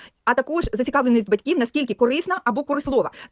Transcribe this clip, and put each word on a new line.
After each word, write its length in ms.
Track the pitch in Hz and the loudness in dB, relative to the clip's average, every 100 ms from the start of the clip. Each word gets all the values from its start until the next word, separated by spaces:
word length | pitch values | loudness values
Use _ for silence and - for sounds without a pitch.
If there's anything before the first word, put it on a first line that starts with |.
| - _ | -20 _
а 100 | - | -2
також 300 | 247 262 330 - | 0 0 -2 -2
зацікавленість 580 | 214 247 277 254 233 196 | -2 0 0 4 2 2
батьків, 280 | 208 - 349 | -2 0 0
наскільки 360 | 233 294 262 | 0 -2 -2
корисна 460 | 214 240 285 349 370 | 0 0 0 -2 -2
або 200 | - 226 | -2 -2
корислова. 460 | 294 285 285 262 175 - - | -2 -2 0 0 -2 -6 -16